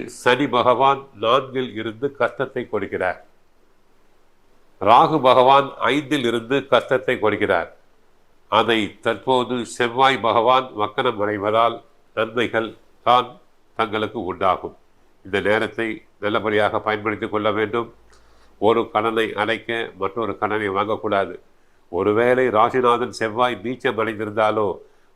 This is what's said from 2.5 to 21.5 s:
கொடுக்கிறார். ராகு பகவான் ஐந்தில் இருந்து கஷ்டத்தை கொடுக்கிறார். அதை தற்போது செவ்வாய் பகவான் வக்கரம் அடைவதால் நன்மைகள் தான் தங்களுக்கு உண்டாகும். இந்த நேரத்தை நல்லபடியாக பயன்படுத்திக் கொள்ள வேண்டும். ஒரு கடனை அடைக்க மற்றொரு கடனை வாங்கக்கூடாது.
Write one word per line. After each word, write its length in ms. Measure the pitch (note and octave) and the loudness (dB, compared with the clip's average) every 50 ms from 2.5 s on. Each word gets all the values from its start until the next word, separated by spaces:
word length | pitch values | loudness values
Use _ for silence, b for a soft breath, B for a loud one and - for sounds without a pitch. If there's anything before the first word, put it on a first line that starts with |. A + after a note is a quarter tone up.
| - B2+ A#2 - | -6 -8 -8 -6
கொடுக்கிறார். 480 | - G#2 G2 - G2 F2+ F#2 F#2 E2 - - _ _ _ _ _ _ _ _ _ _ _ _ _ _ _ _ _ _ _ _ _ _ _ _ _ _ _ _ _ _ - | -6 -6 -6 -6 -4 -4 -4 -4 -4 -6 -12 _ _ _ _ _ _ _ _ _ _ _ _ _ _ _ _ _ _ _ _ _ _ _ _ _ _ _ _ _ _ -2
ராகு 360 | - G2+ A2+ C3 D#3+ C#3+ D#3+ D3 | 4 6 6 6 6 4 2 2
பகவான் 460 | B2+ C3 B2 B2+ B2 C3 C3+ C#3 C#3 C3+ - - - A2+ C3 | 4 6 6 6 8 8 6 6 4 2 -4 -4 -2 0 0
ஐந்தில் 320 | D3 D3 B2+ D3+ C#3+ A#2+ A#2 | 0 -2 -2 -2 -2 0 0
இருந்து 280 | A2+ A#2+ A2+ A2+ C#3 C#3 C3+ | 0 -2 -2 -2 -2 -2 0
கஷ்டத்தை 480 | - B2+ A#2 - - C3+ B2+ - - B2 | 2 2 2 2 2 -2 -2 0 -2 -2
கொடுக்கிறார். 540 | G2+ G2 G#2+ G#2 F#2 G#2 G2 F#2+ E2+ D#2+ - - _ _ _ _ _ _ _ _ _ _ _ _ _ _ - | 0 0 0 0 0 0 0 0 0 -2 -4 -12 _ _ _ _ _ _ _ _ _ _ _ _ _ _ 0
அதை 280 | - A2 A2+ A2 A#2 A2 G#2 F#2 - - - | 2 2 2 4 2 0 0 -4 -6 -6 -2
தற்போது 500 | A#2 A#2 G#2 - C3 C3 B2+ B2 A2 B2+ B2 A2+ | -2 -2 -2 0 0 0 0 0 -2 -4 -6 -6
செவ்வாய் 520 | - - - B2 A#2 A#2 B2+ C3+ C3+ C3+ G#2+ | -6 -4 -2 -2 -2 2 2 2 2 2 2
பகவான் 480 | G#2 A#2 G#2 A#2 A2 B2 B2+ C3 B2+ B2 - | 0 2 2 4 4 4 4 2 2 -2 -4
வக்கரம் 480 | G#2+ G#2 G2+ - - B2+ B2+ A2+ G#2 G#2 | -4 -4 -4 -2 -2 -2 -2 0 -2 -2
அடைவதால் 540 | G#2 G#2 G2+ G2 G#2+ G#2+ A2+ A#2 A#2 A2+ A2+ - _ _ _ _ _ - | -2 -2 -2 -2 0 2 2 2 2 0 -4 -12 _ _ _ _ _ -4
நன்மைகள் 540 | A2 A2+ A2+ A2+ A#2+ A2+ A2 A#2 A2+ A2+ G#2+ - - _ _ _ _ - | -4 -4 -2 -2 -4 -4 -2 -2 -2 -4 -4 -8 -16 _ _ _ _ 2
தான் 240 | A#2 A#2+ B2 A#2+ A#2+ - - _ _ _ _ _ _ _ - | 4 4 4 2 0 -8 -20 _ _ _ _ _ _ _ -4
தங்களுக்கு 400 | A2+ G#2+ G2+ G#2+ G#2+ G#2 - A#2+ F2+ | -4 -2 -2 -2 -4 -4 -4 -6 -6
உண்டாகும். 520 | F2+ F2+ F2 G2 F#2+ F2 - - E2+ - _ _ _ _ _ _ _ _ _ - | -6 -4 0 2 2 2 0 -2 -10 -14 _ _ _ _ _ _ _ _ _ -8
இந்த 140 | G2 F#2+ G2 | -4 -2 0
நேரத்தை 480 | F2+ G2 G#2+ A2+ A2 G2+ - - A2+ A2 G#2+ - - _ _ - | 2 2 2 2 0 -2 -4 -4 -6 -6 -6 -10 -14 _ _ -8
நல்லபடியாக 600 | G2+ G#2 A2 A2 F#2+ A2 G#2+ G#2 G#2 G2 G#2+ G#2 | -4 -2 -2 -2 -2 0 0 2 2 2 0 -2
பயன்படுத்திக் 540 | - G#2+ G#2+ G#2 G#2 A2 G#2+ G2+ A#2 G#2+ G#2+ | -2 -2 -4 -2 -2 -4 -6 -4 -6 -4 -4
கொள்ள 140 | G#2+ G#2 G#2+ | -2 0 0
வேண்டும். 380 | G2+ G#2+ G#2+ G#2 A2 A#2 A2+ A#2 - _ _ b b b b b b b b b b - | 0 0 -2 -2 -2 -4 -6 -6 -12 _ _ b b b b b b b b b b -2
ஒரு 200 | G2 G#2+ A2+ A#2 G#2+ - | 2 2 2 2 0 -2
கடனை 340 | - A2 G#2+ A2+ A2+ A2+ A2 G2+ - | -2 -2 0 0 0 -2 -2 -2 -2
அடைக்க 360 | G2+ G#2 G#2+ A2+ A2 - - A#2 A2+ A2+ - - F#2 | -4 -2 -2 -2 -4 -4 -6 -6 -6 -6 -8 -8 -6
மற்றொரு 320 | G2 F#2+ - A#2+ A2+ G2+ F#2+ | -6 -6 -4 -4 -6 -6 -4
கடனை 320 | - G#2+ G2+ G#2+ A2 G#2+ G2 | -4 -4 -2 -2 -2 -2 -2
வாங்கக்கூடாது. 640 | F#2+ G2 G2+ G#2+ A2 - - G#2+ G#2 G2 F#2+ F2 F2+ - _ _ | -2 -2 -2 -2 -4 -4 -4 -2 -2 -2 -2 -4 -6 -14 _ _